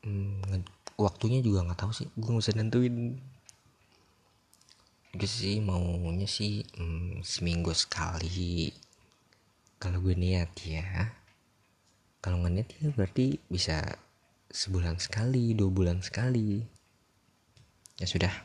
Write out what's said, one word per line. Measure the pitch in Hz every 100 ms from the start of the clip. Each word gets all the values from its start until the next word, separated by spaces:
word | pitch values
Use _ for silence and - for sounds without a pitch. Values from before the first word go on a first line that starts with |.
Hmm, | 107 101 98 98 95
nge-, | 95 90 - - -
waktunya | 101 - 113 131
juga | 120 98
nggak | 87 87
tahu | 95 110
sih, | - -
gue | 113
nggak | 117
usah | 107 107
nentuin. | 110 120 123 120 120 127 - - _ - _ _ _ _ _ _ _ _ _ _ _ - _ _ _
Gue | 92 98
sih | 110 185 104
maunya | 104 92 87 85 87 87
sih, | 98 - 104 104 - -
hmm, | 82 82 87 87
seminggu | 90 - 85 85 85 80
sekali. | - - 82 82 82 90 90 87 76 - - _ _ _ _ _ _ _ _ _
Kalau | 92 90
gue | 92 90
niat | 90 92 82 -
ya. | - 80 90 90 107 - _ _ _ _ _ _ _ _ _ _
Kalau | - 90
nggak | 87 87
niat | 120 -
ya | 151 135
berarti | 95 - 131 143 -
bisa | 90 - - - - - _ _ _ _
sebulan | - - 92 85 82
sekali, | - 107 120 131 117
dua | 110 98
bulan | 92 90 87
sekali. | 92 - 123 123 107 101 113 - _ _ _ _ _ _ _ _ - _ - -
Ya | 92
sudah. | 90 90 92